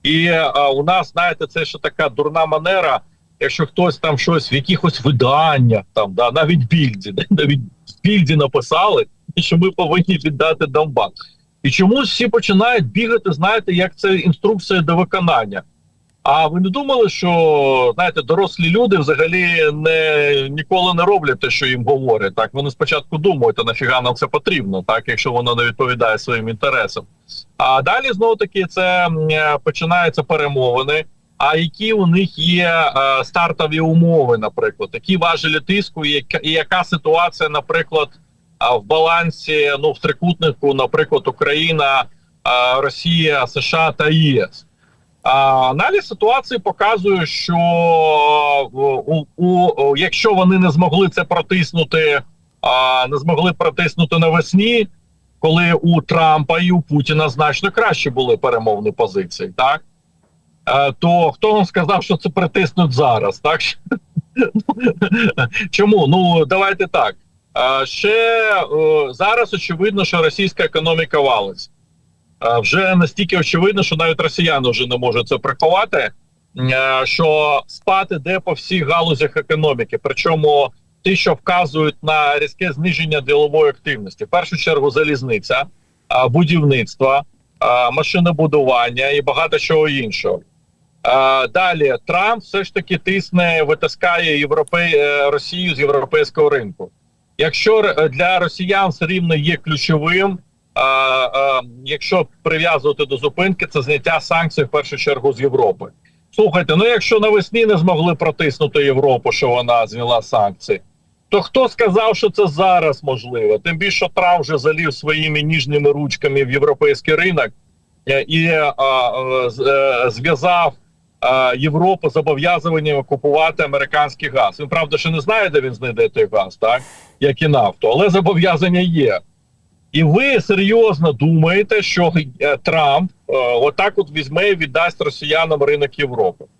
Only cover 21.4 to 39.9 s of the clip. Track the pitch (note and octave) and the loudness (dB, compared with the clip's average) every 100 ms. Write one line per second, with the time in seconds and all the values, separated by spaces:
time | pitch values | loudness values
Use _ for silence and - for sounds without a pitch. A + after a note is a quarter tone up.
21.4 | C3 - C3+ B2+ A#2 C3+ C3 A2 G2 F2+ | -4 -2 -2 -2 0 0 0 0 -2 -2
22.4 | A2 C3+ C#3+ - D3+ D#3 - D#3 F#3 D3+ | -4 -4 -6 -4 -2 -2 -4 0 0 2
23.4 | A#2 G#2+ A2+ A#2 B2 B2+ B2 A#2+ C3+ D3 | 0 0 -4 -2 -2 0 -2 -4 -2 -2
24.4 | - C#3+ G2 F#2+ F#2 A2 - A2+ C3+ A#2+ | -2 -4 -4 -6 -2 -4 -2 -4 -2 -2
25.4 | A#2+ A#2+ A#2 A2+ B2+ A#2+ A2+ G#2+ - A#2 | -2 -2 -2 -2 -4 0 0 -2 -4 -6
26.4 | A2 A2+ C#3+ C3 G#2 - - _ _ - | -6 -4 -2 -2 -4 -8 -14 _ _ -20
27.4 | - - C3 C3+ C3+ A#3 C4+ F#3+ A3+ A3 | -20 -2 2 2 2 -2 -2 0 0 0
28.4 | G3+ G3+ F3+ F#3+ F#3 F3+ F3 D#3+ D#3 D#3 | -2 -4 -4 -2 0 0 0 -2 -2 0
29.4 | D3+ C#3+ - - E3 F3+ F3 - C#3+ D#3 | 0 0 -2 -4 -2 0 0 -2 -2 -2
30.4 | D3 C#3 B2+ B2 C3+ D3+ D#3 _ _ _ | 0 0 0 0 0 -4 -4 _ _ _
31.4 | D3 D#3+ E3 - A3 A3 F3+ F3 F#3+ - | -2 0 -4 -6 -2 0 2 2 0 -2
32.4 | E3 F3 F3 E3 D3+ C3+ C3+ C3+ B2+ F3 | 0 0 0 0 0 0 0 0 -2 -2
33.4 | E3+ D#3+ D#3 D#3 D#3+ E3 E3+ E3 B2+ A#2 | -2 -2 -4 -2 0 2 4 2 2 0
34.4 | G#2+ - G#2+ - G2+ - - F#3 E3 E3 | -2 -2 -4 -4 -10 -8 -4 0 0 0
35.4 | D#3+ D#3 - G3 F#3+ - D3 D3 - D#3+ | -2 -4 -2 -4 -4 -6 -4 -4 -4 -6
36.4 | D#3 D#3+ D3+ F3+ F3 E3+ D#3 E3 F3 - | -2 -4 -2 -4 -2 -4 0 2 0 -2
37.4 | D#3 D3+ C#3 D#3+ D#3+ D#3+ C#3+ _ _ _ | -4 -4 -2 -4 -2 -4 -4 _ _ _
38.4 | _ _ A#2+ A#2+ G2+ D#3+ E3 E3+ E3+ - | _ _ -2 -2 0 0 2 2 -2 -6
39.4 | - D3+ C#3+ C#3 D3+ | -4 0 0 0 -2